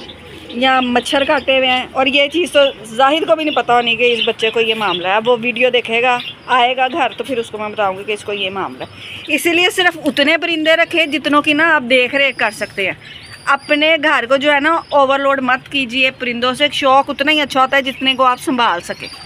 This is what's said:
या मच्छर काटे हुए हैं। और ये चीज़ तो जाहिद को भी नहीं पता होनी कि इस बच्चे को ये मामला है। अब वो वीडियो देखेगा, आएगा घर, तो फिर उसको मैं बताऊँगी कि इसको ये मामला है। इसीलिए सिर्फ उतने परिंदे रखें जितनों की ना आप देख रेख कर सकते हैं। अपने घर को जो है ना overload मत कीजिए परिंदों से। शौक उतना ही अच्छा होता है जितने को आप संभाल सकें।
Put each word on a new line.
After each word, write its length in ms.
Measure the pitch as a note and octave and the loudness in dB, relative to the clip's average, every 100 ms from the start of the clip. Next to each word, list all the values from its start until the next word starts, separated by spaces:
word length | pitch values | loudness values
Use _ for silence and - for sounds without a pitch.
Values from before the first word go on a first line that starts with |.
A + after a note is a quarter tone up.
| - - - - - | -2 -20 -20 -20 -12
या 260 | A#3 C4 C4 | -2 2 2
मच्छर 420 | B3 A#3+ A#3+ C#4+ C4+ | 2 0 0 -2 2
काटे 300 | D4 C4 C4 | 0 2 0
हुए 100 | C4 | 2
हैं। 240 | B3+ - | 0 -2
और 160 | C4 C4+ | -2 0
ये 200 | C#4 C#4+ | 2 2
चीज़ 220 | D#4+ D#4 | 0 2
तो 100 | C#4+ C#4 G#3 A3 | 4 2 0 -10
जाहिद 380 | A3+ C4+ D#4+ D#4 | 0 2 2 2
को 80 | D#4+ | 0
भी 80 | D4+ | 0
नहीं 100 | C4 | -2
पता 180 | A#3 A#3+ | 2 2
होनी 200 | A#3+ A3+ | 2 0
कि 100 | B3 | 2
इस 160 | A#3 A3 | 2 -2
बच्चे 220 | A3 A3 | -2 -2
को 80 | A#3 | 0
ये 140 | A3+ A3 | 0 0
मामला 340 | G#3 F3 F3+ | -2 -2 0
है। 60 | G#3 | 0
अब 100 | A3+ | 2
वो 80 | A#3+ | 0
वीडियो 320 | A#3+ A#3 B3 | 0 0 0
देखेगा, 480 | B3 A3 A3+ B3 B3 - - - | 0 0 0 0 0 -4 -14 -2
आएगा 380 | B3 A#3+ B3+ B3+ | 2 2 2 -2
घर, 260 | E4 B3 | 0 -4
तो 100 | G#3+ | -4
फिर 160 | A#3 A#3+ | -6 -6
उसको 180 | A3+ G#3+ | -6 -8
मैं 140 | G#3 | -8
बताऊँगी 320 | G#3 G3 F#3+ | -2 -2 -4
कि 100 | G3+ | -8
इसको 200 | G#3 - | -8 -6
ये 160 | G#3 F#3+ | -6 -6
मामला 340 | G3 D#3 B2+ E3 | -4 -8 -8 -16
है। 40 | - - - - D4 | -16 -16 -16 -4 -2
इसीलिए 340 | F4 E4+ F4+ | 0 2 0
सिर्फ 260 | - F4+ E4 C#4+ | 2 0 0 -2
उतने 300 | A#3+ C#4+ E4 | 0 0 0
परिंदे 380 | E4+ D#4+ D#4 D#4+ | -2 0 2 2
रखें 360 | E4 E4+ D#4+ | 2 0 0
जितनों 300 | D4 D4+ D4 | -2 2 2
की 120 | D4 | 2
ना 120 | D4 E4 | 2 2
आप 120 | D4+ | 2
देख 320 | A#3+ B3+ B3 C#4 | 2 2 2 2
रेख 220 | C#4 C4 | 0 0
कर 120 | A#3 | -4
सकते 320 | G#3 G#3 - F#3 | -4 -8 -4 -6
हैं। 100 | D3+ - - - - - | -6 -14 -20 -20 -10 -2
अपने 480 | C#4 - D4 D#4 D#4+ | -2 0 2 2 2
घर 280 | D4 C#4 A#3 | 2 0 2
को 120 | C4+ | 2
जो 140 | D4 | 2
है 80 | C#4+ | 2
ना 160 | D4+ E4 - | 2 0 0
overload 460 | C#4+ C4+ C#4 C#4 C4+ | 2 2 2 2 0
मत 240 | B3+ B3+ - | 0 -2 -2
कीजिए 440 | C#4 B3+ B3+ C4 | -6 -4 0 0
परिंदों 400 | C4 B3+ A#3 B3 | -2 -6 -2 -2
से। 160 | B3 D4 | 0 -2
शौक 380 | - C4+ C4+ C4+ | 0 4 4 2
उतना 220 | C4 C#4 | -2 0
ही 80 | D4+ | 0
अच्छा 220 | C#4+ C4+ | 0 2
होता 160 | C4 C#4 | 2 2
है 60 | |
जितने 320 | C4+ B3 C4 B3+ | 0 -4 -2 2
को 80 | C4 | 2
आप 120 | B3 | 2
संभाल 420 | - B3+ A#3+ F3 | -2 0 0 0
सकें। 260 | F3 G3 - - | -6 -12 -12 -16